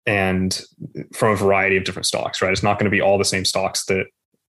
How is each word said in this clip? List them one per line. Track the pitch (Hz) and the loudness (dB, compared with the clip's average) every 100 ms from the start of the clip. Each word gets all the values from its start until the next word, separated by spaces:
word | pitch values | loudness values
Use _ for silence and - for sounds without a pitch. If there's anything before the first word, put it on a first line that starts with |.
| - | -2
and | 101 95 92 92 - - - - - - | 0 2 0 0 -4 -10 -18 -16 -14 -12
from | - 117 | 0 2
a | 101 | 2
variety | 98 98 98 95 | 4 2 2 0
of | |
different | 95 95 - | -2 -4 -4
stocks, | - - - | -2 -4 -2
right? | 95 | -2
It's | 95 | 0
not | 107 101 | 0 0
gonna | 104 | 2
be | 98 | 2
all | 95 98 | 4 2
the | 98 | 2
same | 95 92 | 0 -2
stocks | - 95 - - | -2 -2 -4 -2
that | 95 92 _ _ _ _ | -2 -2 _ _ _ _